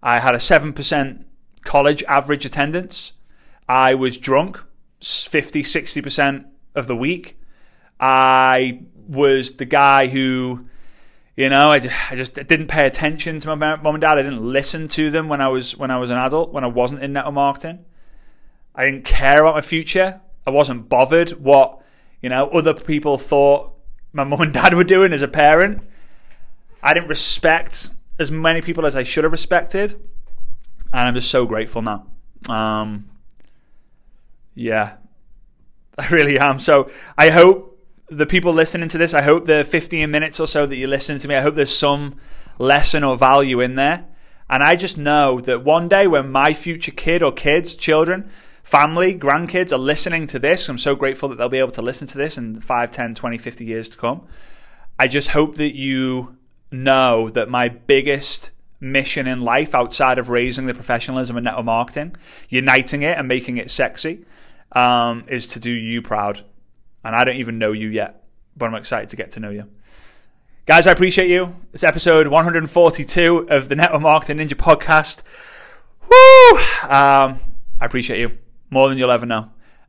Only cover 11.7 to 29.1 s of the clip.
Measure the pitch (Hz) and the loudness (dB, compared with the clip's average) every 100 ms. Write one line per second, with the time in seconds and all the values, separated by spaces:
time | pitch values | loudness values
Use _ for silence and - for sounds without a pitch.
11.7 | 147 123 - - 131 127 - 139 165 156 | 4 0 -8 -8 -8 -10 -12 -2 -2 -2
12.7 | 156 139 135 147 156 170 156 151 151 151 | 0 0 0 -4 -4 -8 -10 -8 -4 -4
13.7 | 156 151 151 156 151 139 127 110 135 139 | -2 -4 0 0 0 0 -6 -4 -4 -4
14.7 | 160 156 - 156 156 160 147 135 131 123 | -8 -8 -4 -2 -2 -4 -4 -2 -2 -6
15.7 | - 135 127 123 123 127 151 165 147 127 | -10 -6 -6 -4 -4 -2 -2 -4 -6 -6
16.7 | 120 123 139 139 139 135 143 139 139 - | -2 -4 -4 -8 -6 -6 -2 -2 -2 -10
17.7 | 180 - - - - - - - _ - | -16 -20 -20 -20 -20 -20 -20 -20 _ -20
18.7 | - 131 139 - - 135 143 156 151 143 | -4 -4 -4 2 4 6 6 6 2 -4
19.7 | 165 156 185 185 185 - - - 135 135 | -6 -2 0 -2 -2 -18 -12 -4 0 0
20.7 | 123 110 120 131 165 170 170 139 143 - | -2 -2 2 4 2 0 -4 4 6 6
21.7 | - _ _ _ - 127 127 143 170 160 | 0 _ _ _ -14 -6 -2 0 0 0
22.7 | 156 - 151 147 139 - 143 139 143 - | -2 -4 -4 -2 -4 0 2 4 2 -2
23.7 | - - - - 147 139 143 160 139 190 | -14 -16 -16 -14 -8 -4 -2 -2 2 2
24.7 | 175 180 185 190 156 139 151 147 156 196 | 4 4 6 4 2 -4 4 6 6 4
25.7 | 214 - - - - - - - - - | 0 -8 -16 -18 -18 -18 -14 -14 -14 -18
26.7 | - 135 160 170 208 - - 165 160 - | -4 0 0 0 -2 0 0 2 0 0
27.7 | - - - - - 151 156 160 165 165 | -6 -8 -10 -10 -6 -4 -2 0 0 -4
28.7 | 165 156 135 131 | -4 -2 -2 -4